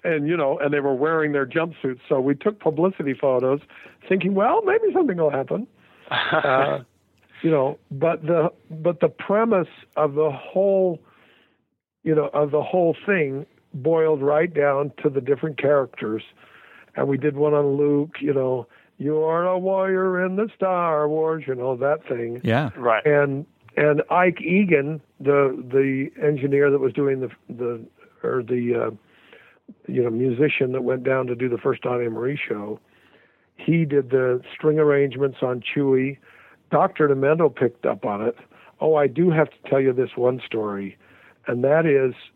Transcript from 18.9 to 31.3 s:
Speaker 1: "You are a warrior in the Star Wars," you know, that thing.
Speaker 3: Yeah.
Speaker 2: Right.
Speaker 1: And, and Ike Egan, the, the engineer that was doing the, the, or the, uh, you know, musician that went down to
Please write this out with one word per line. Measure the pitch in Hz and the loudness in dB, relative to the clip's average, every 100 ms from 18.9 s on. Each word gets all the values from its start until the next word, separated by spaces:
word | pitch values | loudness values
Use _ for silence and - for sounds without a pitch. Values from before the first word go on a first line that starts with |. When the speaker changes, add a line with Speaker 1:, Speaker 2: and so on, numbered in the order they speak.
| _ | _
Speaker 1:
"You | 139 156 | -2 0
are | 160 165 180 | 0 0 0
a | 185 | 0
warrior | 185 190 190 190 190 180 | 0 0 0 0 0 0
in | 185 190 | -2 -2
the | 220 - | -4 -2
Star | 190 180 170 151 151 | 0 0 0 0 0
Wars," | 156 160 160 131 | 0 0 -2 -4
you | |
know, | 127 127 127 | -4 -2 -2
that | 139 156 - | 0 -2 -4
thing. | 123 117 120 | -6 -4 -4
Speaker 3:
Yeah. | 117 113 147 - | 0 0 0 -2
Speaker 2:
Right. | 120 110 | 0 2
Speaker 1:
And, | 151 147 139 139 151 _ - - | 4 4 2 -2 -8 _ -8 0
and | 147 147 - | 2 2 2
Ike | 170 180 175 | 2 2 0
Egan, | 160 185 202 151 139 156 _ _ | 0 2 4 2 0 -8 _ _
the, | 139 143 139 131 127 | 0 2 2 -2 -2
the | 135 139 135 135 - | 0 2 0 -4 -2
engineer | 151 147 139 139 143 | -2 0 0 2 2
that | 139 | 2
was | 131 | 0
doing | 113 139 135 | 0 -2 -2
the, | 123 - - | -6 -10 -18
the, | 120 120 117 113 _ - _ | -8 -6 -8 -12 _ -20 _
or | 120 127 | -4 -4
the, | 113 123 120 120 113 | -2 -2 0 -2 -2
uh, | 107 _ _ _ - - _ - - - | -8 _ _ _ -20 -20 _ -20 -18 -6
you | 127 | -2
know, | 120 | 0
musician | 113 131 120 151 - 131 | 0 -2 2 0 0 -2
that | 131 | -2
went | 123 131 | -2 -2
down | 127 131 | 0 -2
to | 127 | -2